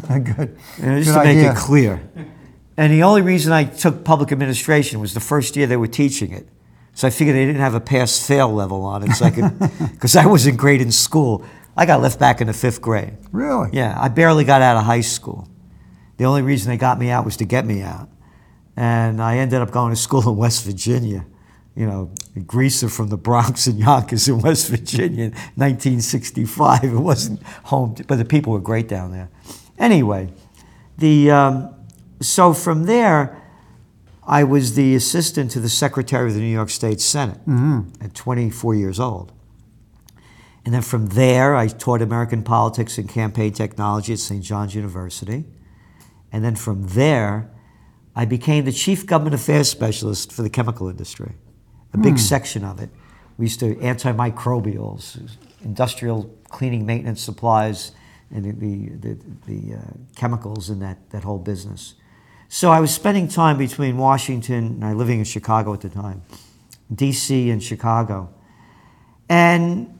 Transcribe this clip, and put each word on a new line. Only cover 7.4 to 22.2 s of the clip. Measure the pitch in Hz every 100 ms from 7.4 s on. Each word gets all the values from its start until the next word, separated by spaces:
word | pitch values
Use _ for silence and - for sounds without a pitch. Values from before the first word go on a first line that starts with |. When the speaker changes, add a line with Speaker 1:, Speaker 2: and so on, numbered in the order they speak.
| 135
Speaker 2:
didn't | 143
have | 135 113
a |
pass-fail | - 131 120 - - 139 127
level | 107 98 95
on | 98 101
it, | 104
so | 117 165
I |
could, | 113 196 - 196 -
Speaker 1:
<laughs> | 156 -
Speaker 2:
'cause | 120 180
I | 160
wasn't | 180 131 117
great | 139 139
in | 120
school. | 110 - 156 131 101 - - - -
I | 175
got | 143
left | 131 -
back | 131 120
in | 110
the |
fifth | 110 127 113
grade. | 117 110 101 104 -
Speaker 1:
Really? | 202 294 254 117
Speaker 2:
Yeah, | 135 113 -
I | 139
barely | 117 165 156
got | 135 135
out | 127 113
of |
high | 107 120
school. | 110 - - 101 - - - - - - - -
The | 127
only | 143
reason | 131 135 104
they | 117
got | 127 123
me | 123
out | 123
was | 110 -
to | 101
get | 123 110
me | 101
out. | 95 - - _ - _ _ _ _ -
And | 117 117 113 110
I | 113 123
ended | 131 127
up | 113
going | 123 117
to | 113
school | - 139 113
in | 104
West | 117 - 101
Virginia. | 95 113 123 113 92 - _ _ _ _ -
You | 110
know, | 98 85 95